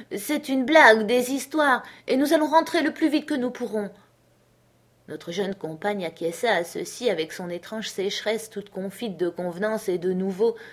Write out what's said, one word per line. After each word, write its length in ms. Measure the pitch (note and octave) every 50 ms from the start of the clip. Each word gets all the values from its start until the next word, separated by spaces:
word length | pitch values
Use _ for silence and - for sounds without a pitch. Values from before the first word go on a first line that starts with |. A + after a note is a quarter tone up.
| - - -
c'est 340 | G3+ G3 - D4+ D4 D4 -
une 160 | C4+ C4 B3+
blague, 400 | A#3 D#4 D#4+ D4 A#3 A3 A3 G#3+
des 260 | G3+ B3 B3 A#3+ B3
histoires, 520 | C4+ C#4 - - - D#4 D4 C#4+ B3+ A3+ - - - - -
et 100 | - B3+
nous 160 | C4 C#4+ C#4 E4
allons 140 | D#4+ D#4
rentrer 340 | C#4+ D4 D#4+ D#4+ D#4+ - F4
le 120 | C#4+ D#4 D#4
plus 160 | - E4 D4+
vite 160 | C4 D4+ -
que 80 | - D4+
nous 180 | C4+ B3 B3
pourrons. 380 | B3 - B3 G#3 G3+ G#3+ G#3 F#3 - - - _ _ _ _ _ _ _ _ _ _ _ _ _ _ _ _ _ _ _ _
Notre 240 | - D3+ D#3+ - E3+
jeune 240 | E3+ F#3+ G3+ F#3 G3
compagne 500 | - - D#3+ D#3+ D#3 - G3+ G#3 G3+ F3
acquiesça 480 | E3 - - E3+ E3 E3 - - A#3 G#3
à 100 | F3 F3
ceci 460 | F3 - - F3 F3 - - B3 A#3+
avec 240 | F#3+ D#3+ D#3+ D#3+ -
son 160 | - F#3 F3
étrange 400 | F3 F3+ - - G#3+ A3 G3+ -
sécheresse 600 | - - F#3 G3+ G3+ - - G#3+ A3+ A3 A3 -
toute 200 | - G3+ G3 -
confite 480 | - F#3+ F#3+ G3 F#3+ - A#3+ A3 F#3
de 120 | D#3 F3 E3+
convenance, 600 | E3+ - F3+ F3+ E3+ F3 G#3 G#3+ A3 G#3+ G#3+ -
et 80 | F3+
de 160 | F3 E3 F#3 F#3
nouveau, 420 | F#3 F#3+ G3 F#3+ F3+ A3 A#3 A3+ - - -